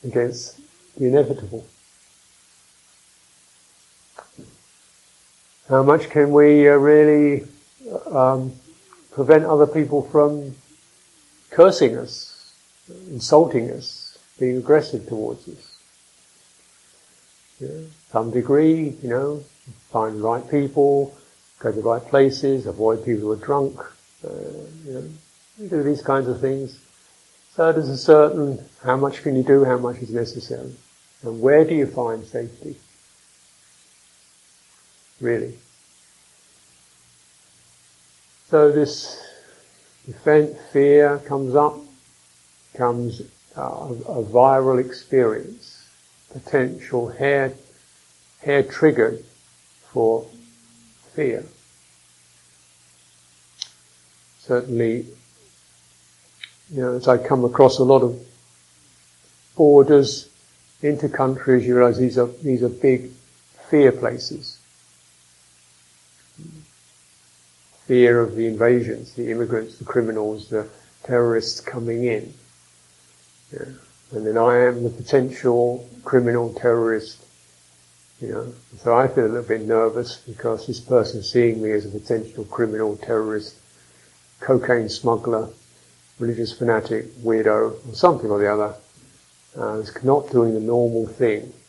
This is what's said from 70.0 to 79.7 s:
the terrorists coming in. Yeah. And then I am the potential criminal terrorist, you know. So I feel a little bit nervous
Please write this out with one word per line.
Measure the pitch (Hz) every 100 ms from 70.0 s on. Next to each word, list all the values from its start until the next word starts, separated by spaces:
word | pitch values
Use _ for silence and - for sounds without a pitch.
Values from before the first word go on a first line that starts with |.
| 113 110 107 107 -
the | 107 107 - _ _
terrorists | - 123 120 113 110 -
coming | - 127 117 117
in. | 123 110 92 - _ _ _ _ _ _ _ _ _ _ _
Yeah. | - 127 131 _ _ _
And | 110 107
then | 113
I | 117 123
am | 123 120
the | 120
potential | 120 - 139 127 127 131 120 120 123 - -
criminal | - 131 120 120 117
terrorist, | - 123 117 113 110 - - _ _ _ _ _ _ _ _ _ _
you | 117
know. | 104 120 - _ -
So | 117 120
I | 131
feel | 135 113
a |
little | 117
bit | 120 113
nervous | 107